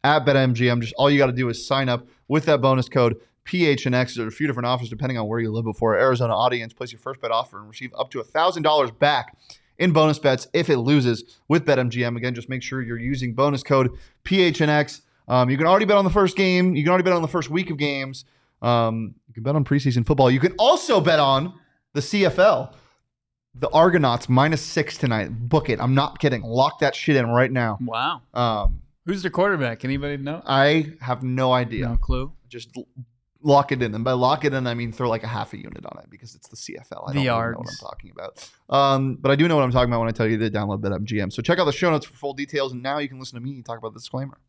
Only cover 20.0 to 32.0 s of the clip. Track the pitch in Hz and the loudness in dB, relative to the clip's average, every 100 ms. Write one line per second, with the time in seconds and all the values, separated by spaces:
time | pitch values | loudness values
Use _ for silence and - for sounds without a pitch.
20 | 113 135 131 131 175 185 233 330 - 214 | 0 4 4 4 0 2 2 2 2 2
21 | 156 156 139 135 170 - _ _ _ 147 | 4 4 4 2 -2 -10 _ _ _ -8
22 | - 208 185 175 202 143 - - _ _ | -4 0 2 4 4 4 -4 -16 _ _
23 | _ _ _ _ _ 120 143 156 175 170 | _ _ _ _ _ -6 2 6 6 6
24 | 135 120 - 127 147 156 - - 151 - | 2 0 2 4 4 0 -2 -4 -4 -4
25 | 131 110 95 113 120 151 - 113 123 135 | -2 -2 -4 -8 0 0 0 -2 0 0
26 | 143 - 147 123 113 120 143 - 117 - | 0 -2 -2 -2 -2 0 0 2 -2 0
27 | - 139 117 120 127 127 117 101 123 113 | 0 2 2 2 2 0 -2 -4 -6 -4
28 | 143 151 _ - 120 107 104 - - _ | -4 -6 _ -2 -2 0 -2 -2 -12 _
29 | 170 196 202 180 196 175 123 113 127 139 | -8 -6 -4 0 0 0 -4 -4 -6 -4
30 | 143 143 139 160 - 135 143 160 151 - | -6 -8 -8 -10 -2 2 4 2 -2 -10
31 | 127 127 127 127 131 127 117 113 117 117 | -8 -6 -4 0 2 2 0 -4 -2 -2